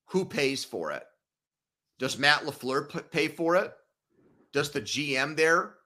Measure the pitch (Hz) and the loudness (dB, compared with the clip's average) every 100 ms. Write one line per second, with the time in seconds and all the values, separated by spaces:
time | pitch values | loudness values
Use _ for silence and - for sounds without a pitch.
0 | - 185 185 117 139 135 - 101 78 71 | -4 -2 -2 0 0 0 -6 -6 -6 -6
1 | - _ _ _ _ _ _ _ _ - | -10 _ _ _ _ _ _ _ _ -6
2 | 127 101 143 147 151 - 123 135 147 165 | -6 2 4 4 2 -6 -2 -2 -2 -8
3 | - 165 156 151 165 175 208 - _ _ | -6 -2 -2 0 2 2 2 -8 _ _
4 | _ _ _ _ _ 139 143 143 110 131 | _ _ _ _ _ -2 -2 -4 -6 -4
5 | 147 131 143 156 160 170 190 - | -2 0 0 2 4 4 0 -8